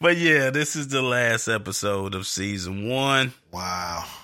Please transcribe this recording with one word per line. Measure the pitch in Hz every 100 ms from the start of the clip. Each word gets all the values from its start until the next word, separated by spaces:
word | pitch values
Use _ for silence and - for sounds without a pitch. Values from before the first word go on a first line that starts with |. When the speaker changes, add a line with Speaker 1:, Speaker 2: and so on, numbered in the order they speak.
Speaker 1:
But | 170 170
yeah, | 165 151 131
this | 143 147 160
is | 139
the | 139
last | 127 123 120 113 -
episode | 110 95 95 101 98 98 95
of | 95
season | - 98 101 90 98 110
one. | 131 139 135 127 - _
Speaker 2:
Wow. | 90 90 90 87 85 - -